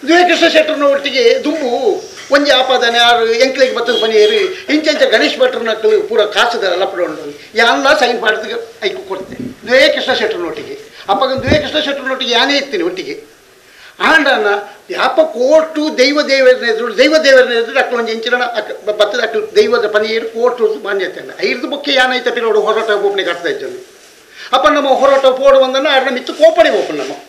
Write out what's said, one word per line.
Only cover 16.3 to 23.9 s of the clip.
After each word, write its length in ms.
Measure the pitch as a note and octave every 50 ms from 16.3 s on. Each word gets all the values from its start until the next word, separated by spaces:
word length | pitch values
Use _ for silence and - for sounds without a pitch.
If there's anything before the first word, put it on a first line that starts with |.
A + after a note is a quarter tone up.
| C#4 C4+ C4 B3+ B3+ A3 G#3+ A#3
ಎದುರು, 280 | A3 A3 A#3+ A#3+ G#3 F#3
ದೈವ 200 | C4 D4+ D#4 D#4
ದೇವರನ್ನ 360 | D4+ C#4 C4 B3+ B3+ A#3 A#3+
ಎದುರು 260 | A#3 A#3 A3 - C4+
ಅಕ್ಕಲು 200 | A#3+ - B3 A#3+
ಒಂಜಿ 120 | A3+ A3
ಇಂಚಿನ 240 | A3 A3+ A3+ B3 A#3+
ಅಕ್ಕ 500 | B3 A#3+ A#3+ A#3 A3 G#3 - - - -
ಬ-, 60 | G#3
ಬತ್ತದ 280 | G#3 G#3+ G#3 G#3 - B3
ಅಕ್ಕಲು 360 | A3+ G#3+ G#3+ A3 G#3 - -
ದೈವದ 320 | G3 A3 A#3+ A#3+ A#3 G#3+ G#3
ಪನಿಯೇರು 420 | G3+ G#3 G#3+ A3 A3 A3+ A3+ -
ಕೋರ್ಟು 460 | - A3+ A#3 A#3+ A#3+ A#3+ A3+ G#3+ G#3+ - -
ಮಾನ್ಯತೆ 360 | G3 G#3 G3+ F#3 E3 - -
ಅಂಡ. 120 | - - - -
ಐದು 260 | E3+ A#3 C4 B3 B3+ B3+
ಬೊಕ್ಕೆ 260 | C#4+ C#4 - D4 C#4
ಯಾನೈತ 340 | B3+ B3+ B3+ B3+ B3+ B3 B3
ಪಿರೋಡು 340 | A#3 A#3+ A3+ A3+ G#3 G#3+
ಹೋರಾಟ 280 | G3 G#3 A3 A3 A3 A3
ಒಬ್ಬನಿಗೆ 400 | G#3 G3 G3 G3 G3 G3 F#3 F3
ಅರ್ಥ 160 | E3+ - -
ಇದ್ದಾನೆ. 400 | D#3 C3+ - C3+ B2 B2 - - -